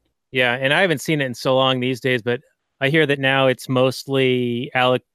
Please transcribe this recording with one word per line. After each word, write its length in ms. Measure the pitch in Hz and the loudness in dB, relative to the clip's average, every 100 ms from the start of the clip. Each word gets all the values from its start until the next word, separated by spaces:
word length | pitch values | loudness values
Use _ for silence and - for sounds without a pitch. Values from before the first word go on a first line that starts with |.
| _ _ _ | _ _ _
Yeah, 220 | 131 127 | 0 0
and 180 | 120 135 | 0 0
I 80 | 156 | 2
haven't 200 | 190 151 | 0 -2
seen 200 | - 151 | -2 -2
it 60 | 135 | -2
in 80 | |
so 200 | 117 139 | -4 0
long 240 | 131 131 131 | 2 2 0
these 220 | 123 127 | -2 -4
days, 220 | 135 127 | -2 -2
but 180 | 107 120 - _ _ _ | -2 -6 -8 _ _ _
I 80 | 135 | 0
hear 180 | 160 147 | 2 2
that 140 | 139 | 2
now 260 | 135 135 135 | 2 2 2
it's 220 | 127 - | 0 -2
mostly 1040 | 127 131 123 - 135 131 127 123 120 127 | 0 0 -2 -4 0 0 0 -2 -4 -4
Alec 280 | 131 127 127 - | 0 0 0 -4